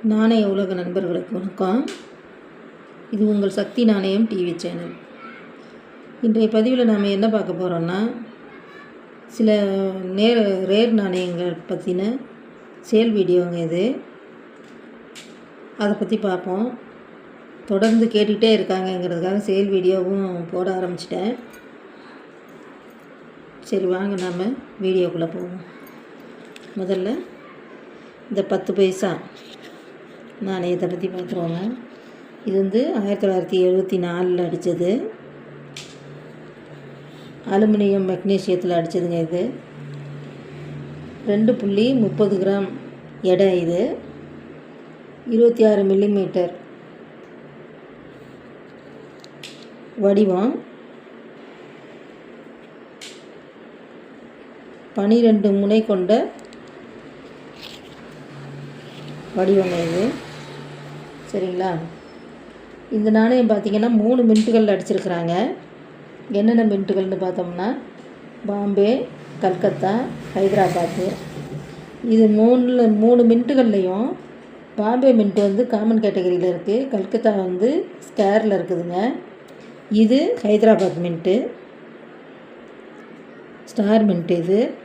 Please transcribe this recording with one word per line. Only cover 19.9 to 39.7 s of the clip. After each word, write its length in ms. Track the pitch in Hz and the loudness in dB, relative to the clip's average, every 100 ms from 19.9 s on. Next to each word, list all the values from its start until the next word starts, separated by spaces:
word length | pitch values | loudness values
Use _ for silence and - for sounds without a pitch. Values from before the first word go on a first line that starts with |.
| 185 180 196 196 175 165 | 0 0 -2 -4 -6 -8
போட 200 | 180 185 | -4 -4
ஆரம்பிச்சிட்டேன். 640 | 185 180 175 - 180 202 262 - - - - - - - - - - - - - - - - - - - - - - | -4 -4 -8 -8 -6 -4 -6 -12 -20 -20 -20 -20 -20 -20 -20 -20 -20 -20 -20 -20 -20 -20 -20 -20 -20 -20 -20 -20 -20
சரி, 240 | - 196 185 | -6 -4 -2
வாங்க 360 | 185 202 196 | -2 -4 -4
நாம 300 | 180 175 202 277 - - | -6 -6 -6 -8 -14 -6
வீடியோக்குள்ள 460 | 190 185 175 165 165 | -2 0 0 -2 -6
போவோம். 340 | 175 180 185 - - - - - - - - - - - - | -8 -12 -14 -18 -20 -20 -20 -20 -20 -20 -20 -20 -20 -14 -10
முதல்ல 420 | 185 190 185 311 359 - - - - - - - - - - | -4 -2 -2 -6 -8 -18 -20 -20 -20 -20 -20 -20 -20 -20 -6
இந்த 140 | 196 | -6
பத்து 300 | 190 190 - | -2 -4 -2
பைசா 440 | 196 190 180 190 156 - - - - - - - - - - - - | 0 0 0 -4 -4 -10 -20 -20 -20 -20 -20 -20 -20 -20 -20 -20 -10
நாணயத்தை 480 | 190 185 180 175 175 | -6 -4 -2 -2 -2
பத்தி 180 | 180 185 | -4 -6
பார்த்துருவோங்க. 680 | 185 180 180 170 170 202 254 - - - - - - 233 | -6 -8 -4 -4 -4 -6 -8 -14 -20 -20 -20 -20 -10 -2
இது 120 | 190 | 0
வந்து 360 | 190 214 294 247 | 2 0 0 -2
ஆயிரத்தி 320 | 202 202 196 | -2 0 0
தொள்ளாயிரத்தி 400 | 185 170 185 180 | 0 0 2 4
எழுபத்தி 320 | 185 185 190 | 2 0 -2
நாலில் 380 | 175 170 180 180 | -2 -2 0 0
அடிச்சது. 720 | 175 165 185 165 175 240 392 - - - - - - - - - - - - - - - - - - - - - - - 233 | -2 -2 -4 0 0 0 -4 -12 -20 -20 -20 -20 -18 -18 -18 -20 -20 -20 -20 -20 -20 -20 -20 -20 -20 -20 -20 -20 -20 -16 -2
அலுமினியம் 580 | 196 214 208 202 196 185 | 2 4 4 2 2 0
மெக்னீசியத்தில் 640 | 180 190 196 190 180 180 170 | -2 0 0 0 -2 0 -2
அடிச்சதுங்க 460 | 165 185 175 170 | 0 -4 -2 -2
இது. 280 | 160 175 220 - - | -2 -2 -4 -6 -16